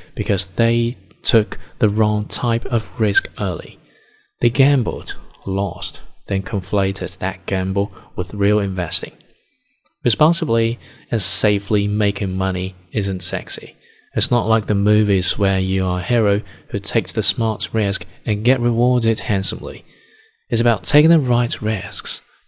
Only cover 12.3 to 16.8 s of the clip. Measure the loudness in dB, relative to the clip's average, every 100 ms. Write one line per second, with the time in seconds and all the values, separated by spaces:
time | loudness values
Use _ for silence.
12.3 | -2 -2 -2 -4 -8 _ -4 -2 -2 -4
13.3 | -6 -6 -10 -10 -18 _ _ _ -2 0
14.3 | 2 2 2 2 2 4 4 4 2 2
15.3 | 2 2 2 0 0 0 -2 0 2 2
16.3 | 0 -2 -14 -10 -8